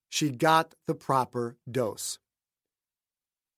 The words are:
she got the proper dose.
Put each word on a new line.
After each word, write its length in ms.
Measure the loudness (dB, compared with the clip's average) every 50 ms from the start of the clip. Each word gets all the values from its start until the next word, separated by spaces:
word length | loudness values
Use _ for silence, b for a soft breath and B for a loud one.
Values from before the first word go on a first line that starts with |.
| _ _
she 220 | -4 -2 -2 -2
got 420 | -2 2 4 4 4 4 2 0 _ _ _ -8
the 80 | -8
proper 640 | -6 -2 0 0 0 0 -2 -4 -6 -6 -6 -8 _ -12 -6
dose. 480 | -2 -2 -2 -2 -4 -6 -8 -10 -10 -12 _ _ _ _ _ _ _ _ _ _ _ _ _ _ _ _ _ _ _ _ _ _ _ _ _ _ _